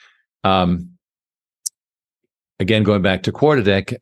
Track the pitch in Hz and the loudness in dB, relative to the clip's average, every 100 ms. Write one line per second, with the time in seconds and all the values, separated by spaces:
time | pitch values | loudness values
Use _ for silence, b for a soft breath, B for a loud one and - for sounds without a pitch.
0 | b b b _ 98 95 90 87 90 _ | b b b _ 0 2 0 -2 -6 _
1 | _ _ _ _ _ _ - _ _ _ | _ _ _ _ _ _ -18 _ _ _
2 | _ _ _ _ _ - 95 110 104 101 | _ _ _ _ _ -6 -2 0 2 2
3 | 95 92 - - 147 143 101 98 95 123 | 0 -2 -4 0 0 2 2 0 -2 -8